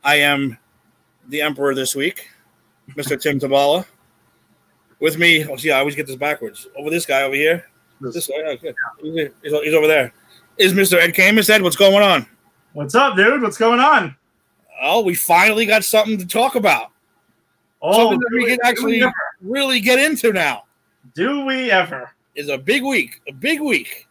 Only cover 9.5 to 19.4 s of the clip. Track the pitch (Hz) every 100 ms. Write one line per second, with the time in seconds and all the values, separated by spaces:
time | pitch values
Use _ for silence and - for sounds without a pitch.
9.5 | 151 151 156 156 156 123 _ _ _ _
10.5 | - 190 190 190 180 170 165 190 220 208
11.5 | 214 180 - 196 196 202 160 - _ _
12.5 | _ _ 147 143 226 277 190 214 277 226
13.5 | - 226 240 277 269 160 135 _ _ _
14.5 | _ _ - 135 208 196 139 - 170 208
15.5 | 214 220 220 - 214 214 214 180 214 254
16.5 | 247 202 127 110 _ _ _ _ _ _
17.5 | _ _ _ 156 214 226 214 240 240 233
18.5 | 247 240 240 262 226 254 - - -